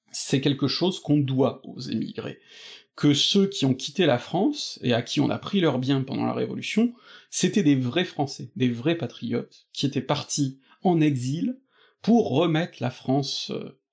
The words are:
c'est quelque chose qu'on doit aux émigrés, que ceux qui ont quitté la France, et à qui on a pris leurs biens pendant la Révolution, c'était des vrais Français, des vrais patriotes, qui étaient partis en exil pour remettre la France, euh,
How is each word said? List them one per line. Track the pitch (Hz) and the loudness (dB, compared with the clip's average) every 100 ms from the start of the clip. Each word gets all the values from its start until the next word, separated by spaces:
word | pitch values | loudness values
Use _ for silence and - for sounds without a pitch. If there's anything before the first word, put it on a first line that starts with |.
| _ | _
c'est | - - 139 | -10 -2 0
quelque | 143 135 139 | 0 0 -2
chose | - 180 - | 0 -2 -2
qu'on | - 147 | 0 2
doit | 131 131 123 - - | 2 2 0 -2 -12
aux | 127 | -14
émigrés, | 135 110 - - - - _ - - - _ - | -6 -4 -4 -8 -10 -12 _ -20 -20 -20 _ 0
que | 147 | 2
ceux | 139 - 202 190 | 4 4 2 2
qui | - 135 | 2 0
ont | |
quitté | 131 - - 160 | 0 -2 0 2
la | 120 | 2
France, | - 170 277 294 - - | 0 0 0 0 -8 -6
et | - | 0
à | 113 | 0
qui | 120 147 | 0 0
on | 120 | 0
a | 104 | -2
pris | - 196 | -2 0
leurs | 160 127 | 2 2
biens | 131 139 | 0 0
pendant | 131 117 117 | 0 -2 -2
la | |
Révolution, | 120 123 123 - 214 240 - - - _ | -2 -4 -6 -2 2 2 0 -18 -20 _
c'était | - 185 220 | -2 0 4
des | 151 135 | 4 4
vrais | 123 175 185 | 2 -2 -2
Français, | - 139 - 131 - | -4 -6 -6 -12 -2
des | 127 | 0
vrais | 117 143 170 | 0 -2 -2
patriotes, | 120 - 113 120 - _ _ | -4 -8 -6 -4 -6 _ _
qui | - 139 | -4 -2
étaient | 165 | -2
partis | - 139 - - 135 - _ _ | -2 -4 -2 -2 -2 -4 _ _
en | 190 165 | 2 4
exil | 151 131 127 160 233 262 _ _ _ _ | 4 2 -2 -2 -4 -4 _ _ _ _
pour | 196 233 - | 4 4 4
remettre | 131 170 156 170 - | 2 2 2 -2 -4
la | 123 | -8
France, | - - 139 139 - - | -4 0 0 0 -6 -6
euh, | - - - _ | -8 -8 -16 _